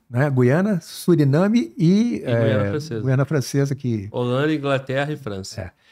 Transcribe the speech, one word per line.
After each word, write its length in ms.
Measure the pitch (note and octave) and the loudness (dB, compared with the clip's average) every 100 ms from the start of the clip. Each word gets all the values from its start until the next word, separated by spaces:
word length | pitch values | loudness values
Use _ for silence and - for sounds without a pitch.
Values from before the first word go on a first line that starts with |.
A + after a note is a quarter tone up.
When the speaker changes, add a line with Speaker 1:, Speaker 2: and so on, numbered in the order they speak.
| - | -6
Speaker 1:
né? 220 | A#2+ D3 | 0 0
Guiana, 500 | B2+ B2 D3+ G#3 F3+ | 4 4 4 2 -2
Suriname 920 | - - - D#3+ C#3 D3 G3+ A#3 E4+ C4 | -4 -6 2 4 4 4 4 2 0 0
e, 380 | E3 G3+ A#3+ | 4 4 2
Speaker 2:
E 40 | G#3+ | -2
Guiana 440 | C3+ A#2 A2+ G#2 | -2 2 2 2
Speaker 1:
é, 60 | G2+ | 0
Speaker 2:
Francesa. 300 | G2+ - A2+ | -2 -6 -4
Speaker 1:
Guiana 240 | C3 C3 | 0 0
Francesa 500 | C3+ D#3 - C#3+ C#3 | 0 -2 -2 -2 -2
que 340 | B2+ B2 A2 G2 | -2 -4 -4 -4
Speaker 2:
Holanda, 420 | B2+ B2 B2+ D3+ | -4 -2 0 0
Inglaterra 580 | D#3 C#3 C3 C3 C3 C#3+ | -2 -2 -2 -2 -4 -4
e 40 | D3 | -6
França. 440 | G#2+ G2 F#2+ - | -8 -10 -10 -12
Speaker 1:
É. 120 | F2+ - _ | -14 -16 _